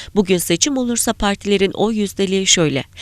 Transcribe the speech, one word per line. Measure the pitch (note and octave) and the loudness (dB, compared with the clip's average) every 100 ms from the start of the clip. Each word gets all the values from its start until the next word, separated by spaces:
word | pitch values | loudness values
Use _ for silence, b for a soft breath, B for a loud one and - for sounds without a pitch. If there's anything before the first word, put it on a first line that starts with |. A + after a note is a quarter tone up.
| B | B
"Bugün | G3 F#3 F3+ | 0 2 2
seçim | - E3+ D4 C4 | 0 0 0 0
olursa | B3 A#3 - | -2 -2 -2
partilerin | - G3+ G3+ G3+ G3+ F#3+ | -2 -2 -2 0 2 2
oy | - G#3 G#3+ | 0 -2 0
yüzdeliği | G3+ - G3 F#3+ F#3+ | -2 -2 -2 0 2
şöyle." | F3+ D3+ C3+ - - | 2 2 -2 -6 -12